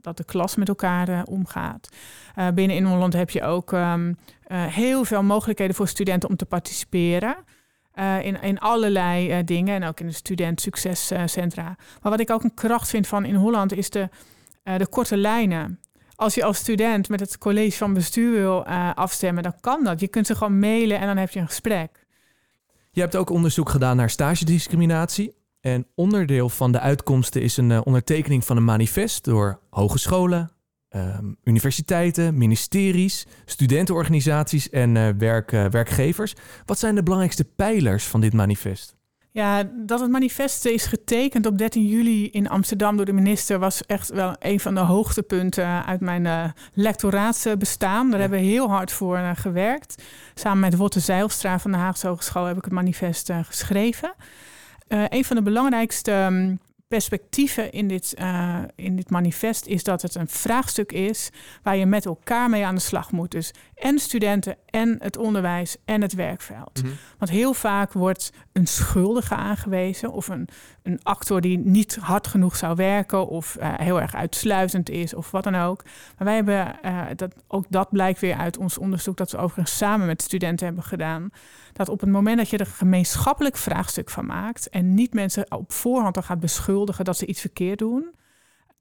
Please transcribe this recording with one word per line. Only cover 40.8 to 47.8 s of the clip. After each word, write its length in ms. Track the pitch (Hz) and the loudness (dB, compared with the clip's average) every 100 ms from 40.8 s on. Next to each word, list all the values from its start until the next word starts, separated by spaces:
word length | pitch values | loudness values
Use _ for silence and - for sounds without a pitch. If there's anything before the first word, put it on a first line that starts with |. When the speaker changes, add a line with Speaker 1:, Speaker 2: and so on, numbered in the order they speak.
| - | -2
Speaker 1:
getekend 600 | - - 233 269 240 214 | -4 0 0 2 2 0
op 120 | 196 | 0
dertien 280 | 220 226 208 | 0 2 2
juli 440 | 220 233 214 208 | 4 4 2 0
in 200 | 208 202 | -2 0
Amsterdam 460 | 190 185 202 208 208 | 0 0 0 2 2
door 80 | 196 | 2
de 80 | |
minister 460 | 196 196 208 - 196 | 4 4 2 0 0
was 260 | 185 - - | 0 -2 -4
echt 240 | 196 - | -4 -2
wel 260 | 190 185 - | -2 -2 -2
een 200 | - 202 | 0 0
van 140 | - 190 | 0 2
de 40 | |
hoogtepunten 1040 | 175 190 214 - 196 185 185 190 175 175 - | 4 4 2 -2 0 0 0 0 0 -2 -2
uit 140 | 185 | -2
mijn, 240 | 185 175 170 | -2 0 0
eh, 200 | 165 165 - - | 0 -4 -8 -6
lectoraatsbestaan. 1300 | - 214 202 202 196 214 233 226 208 196 - | 0 0 2 0 2 2 0 0 0 -2 -2